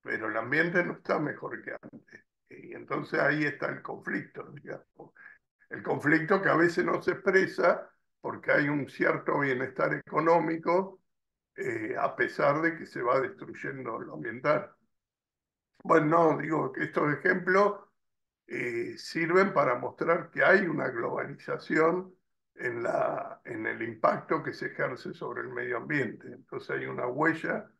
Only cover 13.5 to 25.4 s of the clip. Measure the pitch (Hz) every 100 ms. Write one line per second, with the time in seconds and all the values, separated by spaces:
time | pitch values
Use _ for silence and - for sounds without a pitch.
13.5 | - 139 139 120 113 117 156 117 117 143
14.5 | 151 - _ _ _ _ _ _ _ _
15.5 | _ _ _ - 165 151 165 160 143 156
16.5 | 160 - - 156 175 151 147 180 185 175
17.5 | 190 202 - - _ _ _ _ _ -
18.5 | - 120 117 120 - - 160 165 180 196
19.5 | - 143 123 123 - 165 175 156 143 139
20.5 | 196 180 139 131 117 - 127 123 - -
21.5 | 139 - 156 160 180 185 _ _ _ _
22.5 | - 123 117 117 - - - - - -
23.5 | 110 113 113 117 113 156 156 - 160 143
24.5 | - 127 - 143 123 - - 143 120